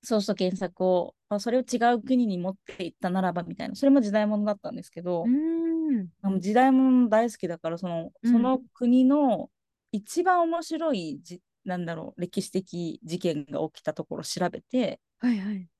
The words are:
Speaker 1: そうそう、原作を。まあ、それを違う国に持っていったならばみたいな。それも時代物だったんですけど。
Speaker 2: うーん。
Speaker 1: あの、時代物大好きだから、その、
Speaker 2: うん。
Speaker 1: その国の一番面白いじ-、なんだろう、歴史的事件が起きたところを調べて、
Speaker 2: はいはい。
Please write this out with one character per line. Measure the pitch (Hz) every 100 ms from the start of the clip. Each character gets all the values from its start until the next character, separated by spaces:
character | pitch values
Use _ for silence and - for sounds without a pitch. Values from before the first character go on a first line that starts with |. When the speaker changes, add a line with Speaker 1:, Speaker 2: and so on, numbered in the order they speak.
Speaker 1:
そ | - 220
う |
そ | 202
う、 | 202
原 | 185 180
作 | 180 _
を。 | 185 180 - _ _
ま | 208
あ、 |
そ | 233
れ | 247
を |
違 | 262 240 233
う | 240
国 | 233 254 233
に | 180
持 | 180
っ | 196 - -
て |
い | 170
っ | _
た | 185
な | 185
ら | 185
ば | 170
み | 175 -
た |
い | -
な。 |
そ | 208 277
れ |
も | 277
時 | 214
代 | 208 214
物 | 208
だ | 208
っ | 202
た | 165
ん | -
で |
す | 175
け | -
ど。 | 175 175
Speaker 2:
う | 196
ー | 262 320 330 330 330 320 247
ん。 | 185 _
Speaker 1:
あ | 196
の、 | 190
時 | 180
代 | 214 262
物 | 262 262 254 240
大 | 214 233
好 | -
き | 175
だ | 170
か | 165
ら、 | 170
そ | 185
の、 | 170 165 _
Speaker 2:
う | 233
ん。 |
Speaker 1:
そ | 233
の | 247 262 262
国 | _ 240 254
の | 254 285 277 190 - _ _ _ _
一 | 214 208 330
番 | 359 359
面 | 339 339
白 | 330 320 320
い | 233 160 151
じ-、 | 170 175 _ _
な | - 180
ん | 175
だ |
ろ | 165 - -
う、 |
歴 | 175 -
史 | 190
的 | 185 190 175 170 -
事 | 160 175
件 | 175 151 143
が | 151
起 | 156 -
き |
た | -
と | -
こ | - -
ろ |
を |
調 | 160 - 180
べ | -
て、 | _ 254 233 - _ _
Speaker 2:
は | 247
い | 220
は | 196
い。 | 202 175 _